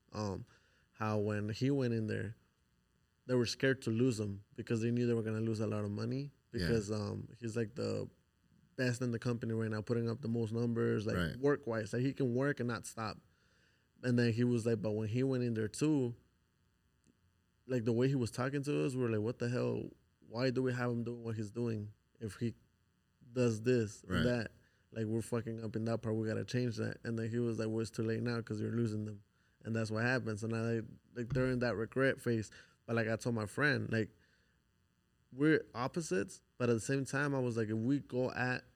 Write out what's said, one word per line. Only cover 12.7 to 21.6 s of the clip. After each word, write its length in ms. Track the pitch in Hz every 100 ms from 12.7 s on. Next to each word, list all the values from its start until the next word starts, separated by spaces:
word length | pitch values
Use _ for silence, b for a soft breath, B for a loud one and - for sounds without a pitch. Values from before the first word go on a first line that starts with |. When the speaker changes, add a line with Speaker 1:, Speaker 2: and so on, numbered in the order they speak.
| 117 -
Speaker 1:
stop. 320 | - 110 - - b b b b b b _
And 140 | 127 120
then 140 | 120
he 100 | 113
was 240 | 123 120 117
like, 160 | 113
but 80 | 110
when 160 | 107 110
he 140 | 120
went 220 | 135 127
in 100 | 120
there 140 | 110 107
too, 460 | - 151 147 120 117 _ _ _ _ _ _ _ _ _ _ _ _ _ _ -
like, 160 | 127
the 80 | 113
way 160 | 117 135
he 80 | 139
was 140 | 113
talking 300 | - 131 143
to 200 | 139 147
us, 100 | 151 127
we 60 |
were 60 | 120
like, 120 | 110
"What 180 | 107 -
the 100 | 120
hell? 420 | 123 123 117 - - _ _ -
Why 220 | 110 131
do 120 | 123
we 100 | 131
have 180 | 123 123
him 140 | 120
doing 180 | 117 120
what 140 | 117 113
he's 140 | 104
doing 380 | 117